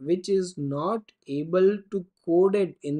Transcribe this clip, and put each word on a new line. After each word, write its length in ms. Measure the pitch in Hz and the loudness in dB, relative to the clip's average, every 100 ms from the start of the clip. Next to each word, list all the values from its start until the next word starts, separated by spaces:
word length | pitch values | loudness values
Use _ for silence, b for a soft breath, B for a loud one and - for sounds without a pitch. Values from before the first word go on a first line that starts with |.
which 260 | 135 180 180 | -4 -4 0
is 200 | 190 180 180 143 | -2 -2 -6 -6
not 420 | 139 165 226 214 _ - | -4 -4 -4 -8 _ -8
able 380 | 139 160 180 190 208 - | -6 -2 4 4 2 -4
to 80 | 196 180 _ - | -8 -8 _ 0
code 300 | 170 190 202 | 4 4 2
it 280 | 185 147 143 | 0 -4 -6
in 80 | 147 | -2